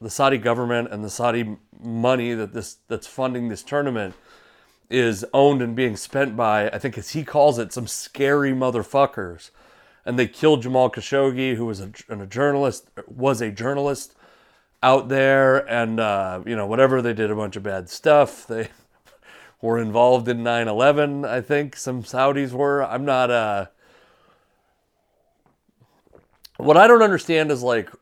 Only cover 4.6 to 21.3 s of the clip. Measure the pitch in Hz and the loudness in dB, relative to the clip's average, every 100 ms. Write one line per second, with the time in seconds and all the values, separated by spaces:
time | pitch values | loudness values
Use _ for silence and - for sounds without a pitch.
4.6 | _ _ _ 127 117 101 117 135 143 139 | _ _ _ -2 0 -2 -2 4 4 4
5.6 | 120 117 127 101 - 139 139 107 113 107 | -2 -2 -2 -4 -6 -4 -4 -2 0 0
6.6 | 104 107 135 113 - 160 143 151 147 120 | -2 -4 -8 -8 -10 -10 -4 2 4 2
7.6 | 110 - 117 - - - 139 143 139 131 | -4 -8 -10 -12 -12 -2 0 2 0 0
8.6 | 127 120 98 139 139 - 92 85 - _ | -2 -2 -2 0 0 -2 -10 -12 -20 _
9.6 | _ _ _ _ - 123 117 - 156 147 | _ _ _ _ -4 -2 -2 0 2 2
10.6 | 120 131 127 - - 139 139 127 131 113 | 2 0 0 -2 -4 0 0 0 -2 -2
11.6 | 117 98 98 - - 104 98 110 143 139 | -4 -8 -12 -18 -14 -12 -10 -2 0 0
12.6 | 139 - - - - 113 135 117 113 101 | -2 -4 -12 -20 -18 -4 -2 -2 -4 -6
13.6 | 120 143 143 139 - _ _ _ _ _ | -6 -4 -4 -4 -10 _ _ _ _ _
14.6 | _ _ 131 135 120 135 135 135 135 135 | _ _ 2 2 2 2 4 4 4 2
15.6 | 135 117 113 113 107 101 95 92 101 113 | 0 -2 -2 -2 0 0 -2 -6 -6 -6
16.6 | 101 113 131 131 120 110 107 107 104 101 | -2 2 4 4 0 -2 -2 -4 -6 -8
17.6 | 101 95 87 - 156 147 139 - - 113 | -8 -8 -10 -4 4 4 4 -2 -10 -8
18.6 | 110 - _ _ _ _ _ - - _ | -8 -12 _ _ _ _ _ -20 -20 _
19.6 | 113 117 113 110 123 127 117 120 117 117 | -2 -2 0 4 4 4 0 -2 -2 0
20.6 | 113 104 135 147 147 143 139 | 0 2 4 4 0 -2 -4